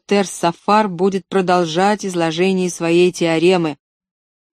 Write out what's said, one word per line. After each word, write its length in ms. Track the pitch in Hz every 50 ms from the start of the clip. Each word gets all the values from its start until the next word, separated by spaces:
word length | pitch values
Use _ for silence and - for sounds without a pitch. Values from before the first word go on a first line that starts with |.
| _
Тер-Сафар 840 | - 202 202 190 - - - - 170 165 - _ - 202 214 220 202
будет 380 | 180 165 185 202 185 196 -
продолжать 800 | - - 196 185 175 180 180 175 160 156 175 190 202 214 202 -
изложение 640 | 196 180 170 165 165 156 170 185 190 190 185 180 175
своей 400 | - - 170 165 170 175 180 180
теоремы, 680 | 170 - 175 165 165 160 160 180 190 180 165 156 139 - _ _ _ _ _ _ _ _ _ _ _ _ _ _ _